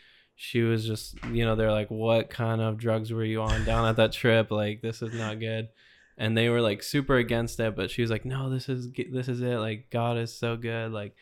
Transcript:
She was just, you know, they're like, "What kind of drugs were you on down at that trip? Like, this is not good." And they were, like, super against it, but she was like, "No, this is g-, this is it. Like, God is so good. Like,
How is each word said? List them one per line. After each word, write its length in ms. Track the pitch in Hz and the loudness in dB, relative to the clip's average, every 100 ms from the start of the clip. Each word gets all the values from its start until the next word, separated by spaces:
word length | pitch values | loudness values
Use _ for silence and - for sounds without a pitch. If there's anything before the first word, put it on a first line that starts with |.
| _ _ _ - | _ _ _ -18
She 260 | - 120 | -4 2
was 240 | 117 113 110 | 2 2 0
just, 360 | 107 - - 120 | -4 -6 -12 -4
you 180 | 117 | 0
know, 120 | 113 110 | 2 4
they're 160 | 110 | 4
like, 160 | 107 104 | 2 0
"What 400 | 110 117 113 - | 0 4 4 2
kind 320 | - 113 113 | -2 0 0
of 160 | 110 107 | 0 0
drugs 340 | 117 113 113 | 0 0 0
were 140 | 113 110 | -2 -2
you 160 | 110 | 0
on 240 | 110 110 110 | 0 0 2
down 200 | 113 113 | 2 4
at 120 | 110 | 4
that 160 | 110 | 4
trip? 360 | - 120 113 107 | 4 4 4 4
Like, 300 | 107 104 107 | 0 -2 -2
this 200 | 113 110 | -6 -6
is 120 | 113 | -8
not 260 | 113 110 110 | -6 -6 -4
good." 260 | 110 113 113 _ _ - _ - | -4 -4 -6 _ _ -20 _ -6
And 200 | 110 113 | 0 2
they 100 | 120 | 4
were, 140 | 117 | 4
like, 220 | 113 104 | 2 0
super 340 | - 147 135 127 | -2 -2 2 2
against 420 | 120 117 117 - | 4 0 0 -2
it, 160 | 113 95 | -2 -2
but 160 | 95 | -4
she 100 | - | -2
was 80 | 113 | -2
like, 140 | 107 | -2
"No, 260 | 127 135 135 | -4 -4 -4
this 200 | 131 131 | -4 -4
is 180 | 127 123 | -6 -6
g-, 220 | 123 120 | -8 -6
this 160 | 127 127 | -4 -4
is 140 | 123 | -2
it. 160 | 123 120 | 0 0
Like, 320 | 110 107 - | -2 -6 -6
God 260 | 117 117 117 | -2 0 0
is 160 | 117 | -4
so 220 | - 117 117 | -4 -4 -2
good. 380 | 117 113 113 | -4 -4 -6
Like, 220 | 107 104 - | -6 -10 -12